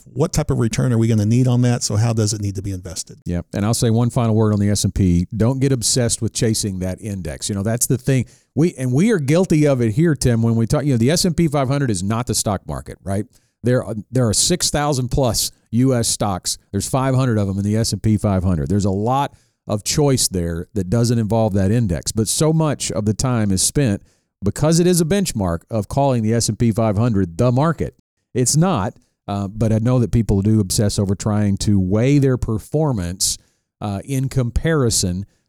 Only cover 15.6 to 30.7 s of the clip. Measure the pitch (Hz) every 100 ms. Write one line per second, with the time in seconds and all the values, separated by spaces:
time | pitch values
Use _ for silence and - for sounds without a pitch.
15.6 | _ 113 131 120 113 - 107 90 - -
16.6 | _ 101 - 131 135 131 131 107 101 98
17.6 | 101 110 113 104 110 104 104 95 95 85
18.6 | 69 101 98 98 110 135 143 - _ _
19.6 | - 104 - - 143 131 - 92 85 85
20.6 | - 101 90 117 120 117 107 113 110 98
21.6 | 95 120 107 76 - 110 107 - 156 160
22.6 | 156 - - 98 104 101 131 120 104 92
23.6 | - 147 131 101 - _ _ _ 101 -
24.6 | 156 165 175 170 156 202 185 113 90 85
25.6 | _ 110 95 139 139 123 107 117 110 104
26.6 | 117 104 113 101 120 98 90 82 123 123
27.6 | 165 - 71 - _ _ _ - 123 151
28.6 | 185 135 101 - _ _ - 101 98 107
29.6 | 113 107 117 127 110 120 104 98 107 110
30.6 | 95